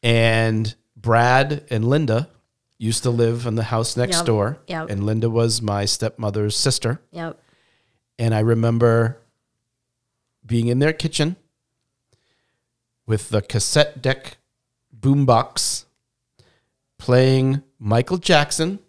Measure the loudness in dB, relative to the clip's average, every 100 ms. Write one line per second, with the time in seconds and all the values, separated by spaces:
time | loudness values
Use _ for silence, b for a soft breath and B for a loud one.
0 | 2 4 4 2 0 0 -4 -8 _ -10
1 | 0 2 4 2 2 -4 -4 -2 0 0
2 | 0 -2 -2 _ _ _ _ _ -4 -2
3 | -2 0 0 0 -4 -4 -2 -2 -2 -2
4 | -2 -2 0 0 0 -4 _ -10 -6 -4
5 | -2 -2 0 0 0 -2 -2 -2 -2 -2
6 | -4 -6 -6 -2 -4 -2 -2 -2 -4 -6
7 | _ -12 -12 -12 _ _ _ _ _ _
8 | _ _ 0 2 2 2 2 2 4 4
9 | 0 -4 _ _ _ _ _ _ _ _
10 | _ _ _ _ -4 0 0 2 0 0
11 | -6 -2 -2 -4 _ _ _ _ _ _
12 | _ _ _ _ _ _ _ _ _ _
13 | -4 -4 0 -4 -2 -4 0 2 0 0
14 | -4 -4 -8 -20 _ _ _ _ _ -6
15 | 0 2 4 2 2 -4 -4 -6 -10 _
16 | _ _ _ _ _ _ _ _ _ _
17 | 0 4 4 2 2 -2 -6 _ -2 0
18 | 0 -4 2 2 2 -2 -4 -6